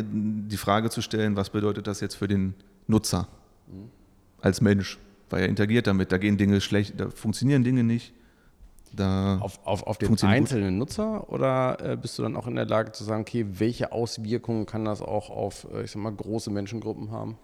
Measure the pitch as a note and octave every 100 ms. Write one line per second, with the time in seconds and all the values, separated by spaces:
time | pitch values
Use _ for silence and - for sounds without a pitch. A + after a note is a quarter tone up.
0 | G#2+ G#2+ G#2+ G#2+ G#2 G2+ - G#2 A2+ -
1 | - A2 G#2+ G2 G2 G#2+ G#2 G#2 G#2 G2
2 | G2+ - G2+ G2+ F#2+ F#2 - _ - A2
3 | - F#2+ F2+ - - _ - F#2+ A2+ -
4 | _ _ _ _ G2+ F#2 G2+ G2+ F#2+ -
5 | - _ - F2+ F#2 G2+ G#2 A#2 A2 F#2+
6 | F#2+ F#2 G#2 G2+ G2+ G2+ - G#2 G#2 -
7 | F#2+ - A2 - C3 C#3+ A#2+ C3 A#2 A#2
8 | - - _ _ _ _ - - - -
9 | F#2+ F#2+ G2 F#2+ G2+ - - G2 - G#2
10 | - A2 G2 A#2+ - B2 G2 F#2 C#3+ -
11 | A3 G#3+ - - C3+ C3 B2+ - - B2
12 | - - A#2 - A2+ A#2+ A2 A2 A2 -
13 | G#2 A2 G#2 A#2+ G2+ F#2 G#2+ A#2 - A2
14 | A#2 - G#2+ A#2 - A2+ G2+ A2 A2 G#2
15 | - G#2 - G#2+ G#2 - - G#2+ G#2+ G#2+
16 | G#2+ G2+ F#2+ A2 A2 G2+ G2+ A#2 G#2+ -
17 | G#2+ A2+ A2 A2